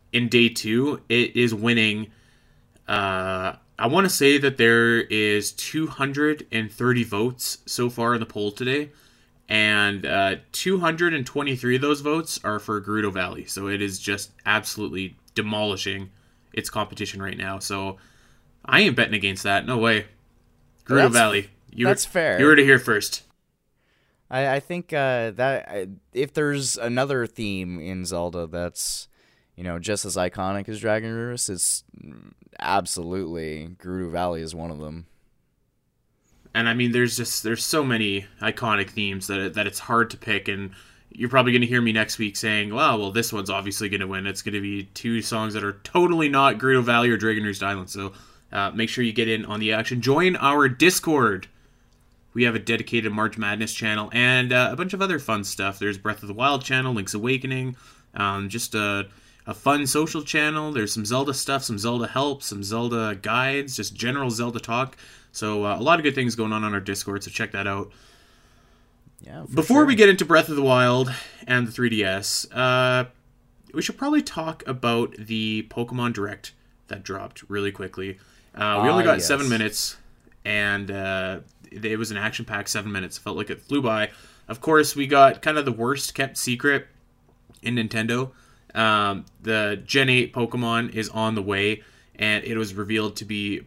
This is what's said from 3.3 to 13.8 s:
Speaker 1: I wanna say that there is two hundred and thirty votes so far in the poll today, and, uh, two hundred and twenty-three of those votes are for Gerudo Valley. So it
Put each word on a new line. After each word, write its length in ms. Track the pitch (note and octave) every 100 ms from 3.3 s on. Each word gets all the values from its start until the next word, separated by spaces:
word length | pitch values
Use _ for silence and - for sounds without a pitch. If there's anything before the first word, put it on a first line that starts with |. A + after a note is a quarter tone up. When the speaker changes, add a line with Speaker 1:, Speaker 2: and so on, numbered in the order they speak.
| F#2 F#2 - _ -
Speaker 1:
I 80 | A#2
wanna 220 | E3+ F#3+
say 280 | - C#3+ C#3+
that 200 | C#3+ C3+
there 420 | A#2 A#2 A#2 A#2
is 540 | - G#2+ G#2+ G#2 G2+
two 340 | - - D3+ D#3
hundred 580 | C3 C#3 C#3 D3+ D3 -
and 180 | A2 G#2+
thirty 360 | - A#2+ B2 A2+
votes 540 | G2+ A#2+ B2+ - - -
so 240 | - B2
far 240 | A#2+ A#2
in 60 | A#2+
the 60 | A2
poll 260 | G#2 G#2
today, 380 | G#2 B2+ C#3+ D3+ - _ _ _ _ -
and, 580 | G#2+ G#2+ G#2 G2+ G2 D2
uh, 300 | F#2 G2 - -
two 280 | - F#3 F#3+
hundred 340 | E3 D#3+ F3
and 120 | D#3 B2+
twenty-three 500 | C#3+ C#3+ B2+ B2 B2+
of 40 |
those 200 | C#3+ D3
votes 400 | C#3+ D#3+ D#3+ -
are 160 | - G#2+
for 220 | - G#2
Gerudo 320 | G2 G#2+ G#2
Valley. 320 | F#2+ F2+ E2+ C#2
So 220 | F#2+ G2
it 140 | G2+